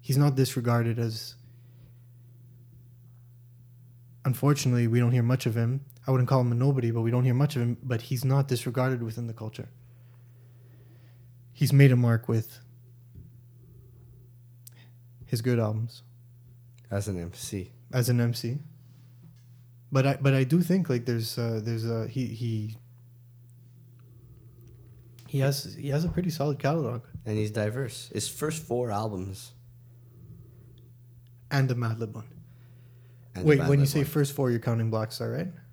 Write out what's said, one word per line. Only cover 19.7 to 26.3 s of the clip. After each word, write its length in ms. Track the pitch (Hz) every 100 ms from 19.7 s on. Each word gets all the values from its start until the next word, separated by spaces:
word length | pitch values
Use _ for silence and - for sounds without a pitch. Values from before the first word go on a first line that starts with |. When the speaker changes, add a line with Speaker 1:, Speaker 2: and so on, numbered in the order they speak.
| - -
Speaker 1:
But 140 | 135 135
I, 120 | 135
but 120 | 139
I 100 | 135
do 180 | 131 160
think, 260 | 165 185 170
like, 160 | 123
there's, 320 | 120 117 113 -
uh, 240 | 117 113
there's 220 | 107 117
a, 220 | 113 113 110
he, 220 | 120 123
he, 480 | 110 117 110 107 110 - - - - - - - - - - - - - - - - - - - - - - - - -
he 140 | 139
has, 340 | 135 139 -
he 140 | - 143
has 160 | 143
a 40 | 165
pretty 220 | 170 180